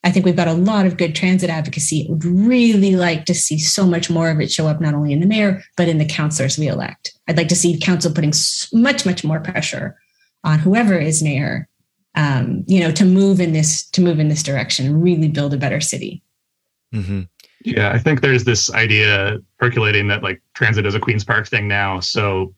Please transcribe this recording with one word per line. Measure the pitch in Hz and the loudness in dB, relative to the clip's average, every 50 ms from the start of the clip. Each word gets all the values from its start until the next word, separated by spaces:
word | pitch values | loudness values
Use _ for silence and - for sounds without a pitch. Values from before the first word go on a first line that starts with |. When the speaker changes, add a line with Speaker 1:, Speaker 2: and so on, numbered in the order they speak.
Speaker 1:
I | - 180 | 0 2
think | 180 190 185 | 2 4 2
we've | 180 170 | 2 2
got | 175 175 165 | 2 0 0
a | 165 | 2
lot | 170 180 208 220 208 190 | 2 2 2 2 2 2
of | 190 170 | 2 2
good | - 180 165 156 | 0 -2 -2 -2
transit | - - 185 190 180 180 170 | -2 0 2 2 2 0 -2
advocacy. | 165 160 151 - - 151 - - 160 151 139 - | -4 -4 -6 -6 -6 -6 -4 -2 -2 -4 -2 -2
I | |
would | 160 160 156 | -4 -2 -2
really | 170 175 185 208 240 254 247 240 233 220 202 196 196 185 | 0 0 2 2 4 4 4 4 4 4 4 4 4 4
like | 185 175 175 165 156 - | 2 2 0 -2 -2 -2
to | - 175 | -4 -2
see | 175 - - 156 156 | -2 -2 -2 -2 -2
so | 151 - - 208 196 | -2 -2 0 2 2
much | 180 170 170 170 - | 2 2 0 -2 -2
more | 170 165 165 165 | 0 0 0 0
of | 160 151 | 0 0
it | 156 151 | -2 -2
show | - - 160 | -2 -2 -2
up, | 156 151 151 | -2 -2 0
not | 170 151 147 | -2 -2 0
only | 147 151 147 | 0 0 0
in | 143 147 | 0 2
the | 175 | 2
mayor, | 196 220 214 208 202 190 190 - _ _ | 2 2 2 2 0 0 -2 -6 _ _
but | - 175 170 | 0 0 2
in | 165 156 | 2 0
the | 151 | 0
councillors | 156 - - 151 151 151 - 131 135 - - | -2 -2 -2 -2 -2 -2 -2 -2 -2 -2 -2
we | 151 | -2
elect. | 147 147 131 117 - - _ _ - - _ _ - | -4 -2 -4 -6 -8 -10 _ _ -18 -18 _ _ -2
I'd | 160 | -2
like | 160 151 156 | 0 0 0
to | 175 | 0
see | 175 - 175 165 - | 0 2 0 0 0
council | - 190 180 160 - 165 | 0 0 0 0 0 -2
putting | 151 170 151 147 | 0 0 0 0
s-, | 151 - - - - - - - | 0 0 -2 -2 -4 -6 -8 0
much, | - 226 233 277 277 277 - | 2 2 4 4 2 0 -2
much | 190 175 - | -2 -2 -2
more | - 151 156 160 | -2 -2 -2 -2
pressure | 156 151 185 - 160 - - - - - - _ _ _ _ _ _ _ _ _ | -4 -6 -6 -6 -6 -6 -6 -8 -8 -10 -12 _ _ _ _ _ _ _ _ _
on | - 160 156 156 | -2 0 0 2
whoever | 156 180 196 233 240 202 190 170 | 4 2 2 4 2 2 2 2
is | 147 156 156 151 | 0 0 -2 0
mayor, | 156 151 143 131 - - - - - _ _ _ _ _ _ _ _ _ _ | 0 0 -2 -2 -2 -4 -4 -6 -8 _ _ _ _ _ _ _ _ _ _
um, | 156 151 143 139 127 127 123 123 185 196 | -2 0 0 0 0 0 -2 -2 -4 0
you | - 185 185 | 2 2 2
know, | 170 160 | 2 0
to | 160 160 202 | 2 4 4
move | 185 185 190 196 196 196 185 | 4 6 4 4 4 4 2
in | 180 165 156 | 2 0 2
this, | 156 156 156 - - - _ | 0 0 0 -2 -4 -6 _
to | - - | 0 2
move | 180 175 165 151 | 2 2 2 2
in | 151 151 | 2 0
this | 151 151 | 0 -2
direction | - 139 139 131 - - - - 131 | -2 -4 -4 -4 -4 -4 -4 -2 -2
and | 135 147 160 | 0 0 2
really | 170 180 175 156 160 156 | 2 2 2 2 0 0
build | 156 151 143 143 139 | 0 -2 -2 -2 -2
a | |
better | 131 127 135 - 147 | -2 -2 -2 -2 -2
city. | 156 - - - - - - - _ _ _ _ _ _ _ _ _ _ _ _ _ _ - | -4 -4 -6 -6 -8 -10 -12 -14 _ _ _ _ _ _ _ _ _ _ _ _ _ _ -6
Speaker 2:
Mm-hmm. | 110 95 92 101 95 90 - _ _ - _ _ _ - | -6 -4 -4 -6 -6 -6 -10 _ _ -20 _ _ _ -8
Speaker 3:
Yeah, | 233 - 107 104 101 - | -4 0 0 0 2 0
I | 120 | 0
think | - 151 151 127 | 2 2 2 2
there's | - 139 127 120 - | 2 2 2 2 2
this | 123 113 - - - - | 2 0 0 0 -2 0
idea | 110 110 107 107 107 104 104 104 98 98 101 104 104 - _ _ _ | 0 2 2 2 2 4 2 2 2 0 -2 -4 -6 -10 _ _ _
percolating | 123 120 120 117 107 104 104 101 101 101 | -2 0 0 0 0 2 2 0 0 0
that, | 101 101 | -2 -2
like, | 95 92 92 - _ _ | -4 -6 -8 -8 _ _
transit | _ - 117 110 110 107 104 | _ -2 0 0 0 0 0
is | 104 101 | 0 -2
a | 110 | -2
Queen's | - - 113 107 101 | -2 -2 -2 -2 -2
Park | - 107 110 104 - | -2 -2 -2 -2 -2
thing | - 110 101 | -4 -4 -2
now. | 101 101 101 101 98 95 92 | -2 -2 -2 -2 -2 -4 -4
So, | 87 - - 117 104 101 98 95 95 92 92 | -6 -4 -4 -2 -2 0 0 -2 -4 -6 -8